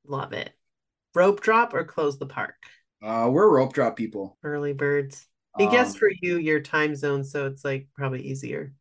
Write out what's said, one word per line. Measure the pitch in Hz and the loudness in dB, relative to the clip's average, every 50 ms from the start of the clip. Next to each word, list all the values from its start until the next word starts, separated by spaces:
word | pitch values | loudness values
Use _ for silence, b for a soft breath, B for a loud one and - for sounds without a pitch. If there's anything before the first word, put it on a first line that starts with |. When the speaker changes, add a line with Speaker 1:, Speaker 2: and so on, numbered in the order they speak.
| _ | _
Speaker 1:
Love | - 139 139 - - - | -8 -8 -8 -8 -8 -8
it. | - - - _ _ _ _ _ _ _ _ _ _ _ _ _ | -10 -10 -10 _ _ _ _ _ _ _ _ _ _ _ _ _
Rope | 170 180 196 202 202 | 4 4 4 4 2
drop | - 220 220 233 233 233 - | 2 4 4 4 4 2 -2
or | 131 - | -6 -6
close | - - - 156 147 139 | -4 -4 -2 -2 -2 -2
the | 139 143 | -4 -12
park? | 135 - - 104 - - _ - - _ _ _ _ _ _ | -10 -8 -8 -8 -8 -10 _ -20 -20 _ _ _ _ _ _
Speaker 2:
Uh, | 107 107 113 113 117 120 | -8 -4 0 2 2 2
we're | 131 165 208 214 | 4 6 6 6
rope | 156 131 131 131 - | 6 6 4 2 2
drop | 143 127 117 - | 0 0 0 0
people. | - 113 110 - 104 98 95 _ _ - | -4 -6 -6 -6 -10 -10 -10 _ _ -10
Speaker 1:
Early | 151 147 147 147 143 139 | -8 -6 -4 -4 -6 -4
birds. | 139 143 143 143 143 139 135 - - _ _ _ _ _ _ _ - | -2 -2 0 0 0 -2 -4 -12 -20 _ _ _ _ _ _ _ 0
I | 202 | 2
guess | 208 233 247 247 - - | 4 4 4 2 2 0
Speaker 2:
Um, | |
Speaker 1:
for | - 220 202 185 180 | 0 0 0 2 0
you, | 175 180 175 | -4 -2 -2
your | 170 160 156 156 147 | -2 0 0 0 0
time | 143 - - 156 151 151 151 | -2 -2 0 0 0 0 -2
zone, | 139 139 143 139 139 135 | -2 -2 -2 -2 -2 -4
so | 135 - 147 139 | -6 -6 -6 -6
it's, | 135 139 139 - | -6 -8 -6 -6
like, | 143 135 135 139 _ _ | -4 -4 -4 -8 _ _
probably | - 139 135 131 131 | -6 -6 -4 -4 -6
easier. | 139 135 135 135 131 123 - 139 143 139 - _ | -8 -10 -10 -10 -8 -8 -8 -8 -10 -12 -16 _